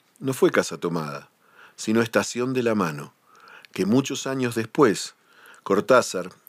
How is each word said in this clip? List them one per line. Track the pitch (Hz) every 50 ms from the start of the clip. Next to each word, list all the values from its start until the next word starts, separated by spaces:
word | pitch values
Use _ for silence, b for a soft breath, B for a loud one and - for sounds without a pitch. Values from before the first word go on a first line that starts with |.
| _ _ _ -
no | 165 135 131
fue | - 196 170
Casa | - - 92 - - 80
Tomada, | - 87 85 82 78 73 71 71 - _ _ _ b b b b b b b
sino | b - 113 110 113
Estación | 117 113 - 104 95 - - 117 123 131 131
de | 127 117
la | 117 110
Mano, | 104 92 82 76 71 73 - _ _ B B B B B B B B B B -
que | - 92
muchos | 98 113 135 135 - 139 - - 139
años | 135 135 127 120 113
después | 113 110 - - - 143 113 90 - - - - b b b b b b b b b b
Cortázar | - 98 101 101 - 131 123 107 - - 92 87 90 - _ _